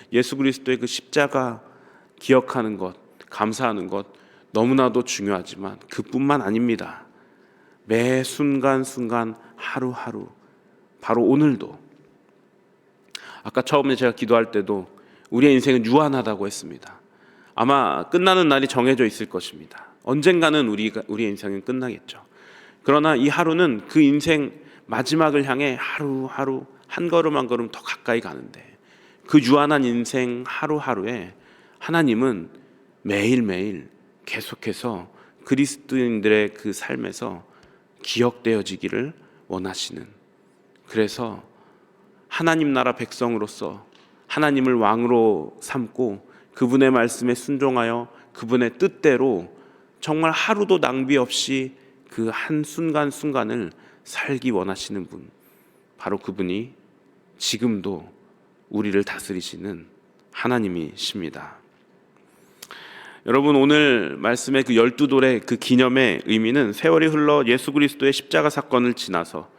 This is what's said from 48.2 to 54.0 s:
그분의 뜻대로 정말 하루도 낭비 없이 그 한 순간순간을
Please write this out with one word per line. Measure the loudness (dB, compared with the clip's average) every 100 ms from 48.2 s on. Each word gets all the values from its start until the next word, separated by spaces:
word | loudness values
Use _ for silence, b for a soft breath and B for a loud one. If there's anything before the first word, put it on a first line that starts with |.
| B
그분의 | -12 -2 2 2 0
뜻대로 | -2 0 2 4 2 0 -4 -16 b b b _
정말 | -4 0 0
하루도 | 0 -2 0 2 2
낭비 | 2 0 2 2
없이 | 2 -2 -2 -2 -4 -10 b b -14
그 | -6 -4
한 | -4 -4 -4
순간순간을 | -4 -4 -2 0 -2 -4 -4 -4 -2 -4 -6 -10 b b